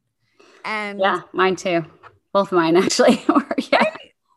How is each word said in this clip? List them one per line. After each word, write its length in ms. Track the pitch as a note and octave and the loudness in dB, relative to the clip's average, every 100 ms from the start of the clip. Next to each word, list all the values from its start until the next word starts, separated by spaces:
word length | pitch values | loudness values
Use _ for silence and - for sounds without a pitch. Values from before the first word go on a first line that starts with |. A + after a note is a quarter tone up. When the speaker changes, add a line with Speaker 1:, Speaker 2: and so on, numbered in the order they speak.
| _ _ _ _ _ _ | _ _ _ _ _ _
Speaker 1:
And 360 | - G#3+ G#3 G3+ | -10 -8 -8 -4
Speaker 2:
Yeah, 220 | F#3+ F3 - | -2 -2 -6
mine 220 | - F#3 F3 | -2 -2 -2
too. 280 | G3 E3+ D#3+ _ - _ _ | -2 -4 -4 _ -20 _ _
Both 200 | G3 G3 | -2 0
of 60 | F3+ | 0
mine 200 | E3 E3+ | 2 2
actually 460 | - - B3 - - | 2 2 4 2 2
<laughs> 20 | |
were, 280 | C#4 - - | 0 0 -4
yeah. 200 | - - | -2 0
Speaker 1:
Right? 320 | A3 - - _ _ | 0 -4 -16 _ _